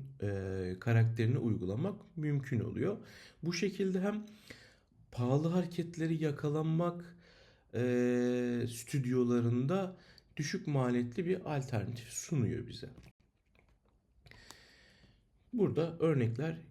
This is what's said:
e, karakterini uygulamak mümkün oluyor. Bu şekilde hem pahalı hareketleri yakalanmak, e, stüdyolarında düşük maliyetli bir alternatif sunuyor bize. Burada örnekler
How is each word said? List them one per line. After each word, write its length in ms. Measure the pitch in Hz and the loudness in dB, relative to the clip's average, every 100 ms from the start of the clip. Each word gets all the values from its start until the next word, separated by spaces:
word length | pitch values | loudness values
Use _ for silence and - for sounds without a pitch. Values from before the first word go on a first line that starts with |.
| - - | -4 -6
e, 540 | 101 98 95 95 92 92 | -4 -2 -4 -4 -4 -4
karakterini 580 | - 117 113 113 110 123 | 2 6 6 4 2 2
uygulamak 800 | 117 101 90 107 180 202 - - | 2 0 -2 -2 -2 -4 -10 -6
mümkün 440 | 151 143 135 120 | -2 -2 0 -2
oluyor. 360 | 87 85 147 214 - - - - | -2 -2 -2 -2 -8 -20 -20 -8
Bu 100 | 156 | -6
şekilde 480 | 180 202 - 190 185 | -2 -2 0 0 0
hem 260 | 196 214 214 - - - - - _ - - | 0 -2 -6 -16 -20 -20 -20 -20 _ -20 -12
pahalı 360 | - 120 139 165 | -2 2 4 4
hareketleri 760 | 180 170 - 165 - 160 160 | 2 0 -2 -4 -2 0 2
yakalanmak, 920 | 156 143 151 147 156 160 175 175 - - - - - - _ | 0 0 -2 0 2 2 2 -2 -8 -18 -20 -20 -20 -20 _
e, 60 | 110 123 123 123 123 123 123 123 120 113 | -2 2 4 4 4 2 2 0 0 -2
stüdyolarında 1300 | 117 - 147 123 127 120 120 117 120 135 185 190 185 - - _ - | -6 -4 -2 2 4 4 4 4 2 2 0 -2 -6 -18 -20 _ -8
düşük 300 | 147 190 - | -4 -4 0
maliyetli 600 | 143 123 123 123 120 175 | 2 2 2 0 -2 -2
bir 300 | 185 - 147 | -2 -2 -2
alternatif 520 | 131 113 113 113 - | -2 -2 -2 -6 -10
sunuyor 600 | - - 151 110 - - | -10 -2 0 2 0 -6
bize. 200 | - - - - - _ _ _ _ _ _ _ _ _ _ - - - - - - - - - _ _ _ _ | -10 -14 -16 -20 -20 _ _ _ _ _ _ _ _ _ _ -20 -20 -20 -20 -20 -20 -20 -20 -20 _ _ _ _
Burada 460 | 240 180 113 165 165 | 2 2 4 0 2
örnekler 580 | 160 143 113 117 156 165 - | 2 4 2 2 -2 -4 -10